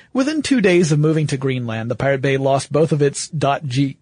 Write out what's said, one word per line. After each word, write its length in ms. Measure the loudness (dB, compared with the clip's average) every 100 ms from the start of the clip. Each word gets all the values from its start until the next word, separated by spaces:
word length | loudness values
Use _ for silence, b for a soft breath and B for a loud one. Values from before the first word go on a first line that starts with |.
| B
within 260 | -2 -2 -2
two 200 | 0 2
days 300 | 4 4 4
of 60 | 2
moving 280 | 2 2 0
to 100 | -2
Greenland, 540 | -4 -4 -4 -6 -6
the 40 | -2
Pirate 260 | 0 0
Bay 160 | 0 0
lost 340 | 2 0 0
both 200 | 0 2
of 100 | 2
its 260 | 0 -2 -8
dot 360 | -4 -2 -2 -2
G 320 | -2 -2 -4